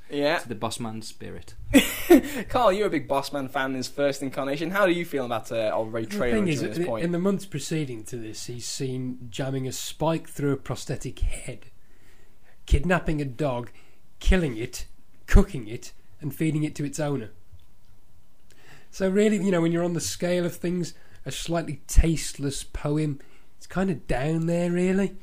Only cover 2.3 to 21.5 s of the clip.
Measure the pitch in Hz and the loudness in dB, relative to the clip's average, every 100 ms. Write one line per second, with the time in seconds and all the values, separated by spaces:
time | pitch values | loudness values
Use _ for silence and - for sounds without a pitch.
2.3 | 277 - 254 226 196 196 160 123 135 - | -6 0 4 6 6 2 0 0 0 0
3.3 | 143 131 143 135 131 123 - 143 139 135 | -4 -4 -2 -2 -2 -4 0 0 0 -4
4.3 | 139 135 147 165 196 190 175 170 139 120 | -4 -4 -2 0 4 4 4 0 -2 -2
5.3 | 113 - 117 107 87 110 117 110 208 123 | -4 -2 0 0 0 -2 -4 -4 0 2
6.3 | 220 185 143 - 165 180 190 170 175 190 | 4 2 2 -2 -2 -2 0 0 2 2
7.3 | 202 - 143 - 160 135 113 - 120 110 | 0 -2 -8 -4 -2 -2 -6 -8 -10 -8
8.3 | 104 - 120 - - 131 127 127 127 120 | -10 -10 -8 -8 -4 -4 -2 -4 -6 -10
9.3 | - 135 135 127 - - - 156 165 - | -6 -4 -2 -4 -6 -8 -2 0 0 -4
10.3 | - 143 135 - 123 - - 127 - - | -2 0 0 -2 -8 -4 -4 -4 2 2
11.3 | - - 110 - - - - - - - | 2 -4 -10 -12 -12 -12 -12 -12 -12 -14
12.3 | - - - - 143 165 175 170 151 139 | -12 -14 -8 4 4 6 2 2 0 -2
13.3 | 117 147 120 120 - - - - - - | -2 -2 -2 -6 -10 -12 -14 -12 0 6
14.3 | 185 156 110 123 - - - - - - | 6 4 -2 -6 -6 -8 -10 -12 -10 8
15.3 | 196 196 143 107 113 - - - - 151 | 8 8 0 -6 -8 -10 -12 -12 -8 -8
16.3 | - 160 151 151 143 143 139 147 139 101 | -2 0 0 -2 -2 -6 -2 -2 -2 -6
17.3 | - - - - - - - - - - | -12 -12 -12 -12 -14 -14 -14 -12 -14 -14
18.3 | - - - - - - - 190 196 214 | -14 -14 -14 -14 -12 -10 0 2 6 6
19.3 | 208 196 175 165 170 175 165 - - 175 | 6 4 4 4 4 2 0 -2 -2 0
20.3 | 180 170 - 175 180 165 - - - - | 2 0 -2 -2 0 -2 -6 -14 -10 -8
21.3 | - - | -6 -2